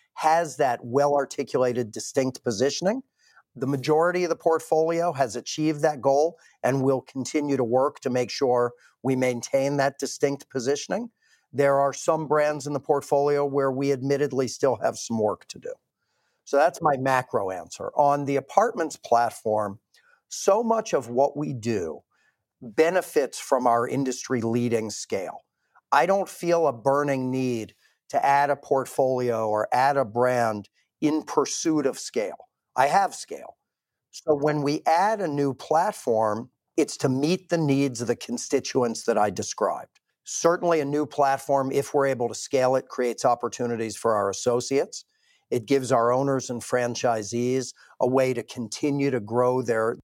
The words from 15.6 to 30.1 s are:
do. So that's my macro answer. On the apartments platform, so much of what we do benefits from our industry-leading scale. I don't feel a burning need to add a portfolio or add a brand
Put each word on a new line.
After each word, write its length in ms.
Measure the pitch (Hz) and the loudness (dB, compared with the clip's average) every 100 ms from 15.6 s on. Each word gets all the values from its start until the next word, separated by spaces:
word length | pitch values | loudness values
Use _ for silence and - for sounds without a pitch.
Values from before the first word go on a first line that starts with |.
do. 120 | - - _ _ _ _ _ _ | -16 -18 _ _ _ _ _ _
So 140 | - 139 | -2 2
that's 260 | 160 175 | 2 2
my 140 | 160 139 | 0 0
macro 560 | 131 131 123 120 98 | 2 0 0 -2 -2
answer. 400 | 92 82 - 98 - | -6 -10 -10 -8 0
On 280 | 143 143 | 2 2
the 100 | 139 | 0
apartments 640 | 139 131 - 233 - 160 - | -2 0 2 2 0 -6 -6
platform, 840 | - 117 117 - 110 107 104 98 _ _ _ _ _ | 0 2 2 -2 -2 -2 -2 -6 _ _ _ _ _
so 360 | - - 196 | -4 2 2
much 280 | 233 226 220 | 2 0 0
of 160 | 156 120 | -4 -2
what 280 | 120 143 143 | 0 0 0
we 160 | 147 | -6
do 480 | 131 107 110 82 73 _ _ _ _ _ _ | -6 -2 -2 -4 -8 _ _ _ _ _ _
benefits 800 | 120 104 160 180 - 151 131 - | -10 2 2 2 0 0 0 -4
from 300 | - 131 123 | -2 2 4
our 180 | 117 117 | 2 2
industry-leading 1040 | 131 135 127 - 131 113 120 120 113 110 | -2 -2 -4 -4 -2 0 0 0 -2 -4
scale. 540 | - - 98 90 - _ _ _ _ _ | -8 -6 -6 -6 -12 _ _ _ _ _
I 140 | 139 170 | 2 4
don't 220 | 196 185 | 2 -2
feel 380 | - 170 170 156 | -4 0 2 2
a 60 | |
burning 580 | 120 110 139 143 135 127 | 0 0 2 2 -2 -2
need 460 | 131 127 120 104 _ _ _ _ | -2 -2 -2 -6 _ _ _ _
to 180 | 123 139 | 0 4
add 240 | 139 143 | 4 4
a 60 | 139 | 0
portfolio 920 | - 135 123 - 131 127 123 113 110 | 0 0 0 0 0 2 0 0 0
or 200 | 107 107 | 0 0
add 240 | 123 135 139 | 2 4 2
a 80 | |
brand 640 | 120 | 0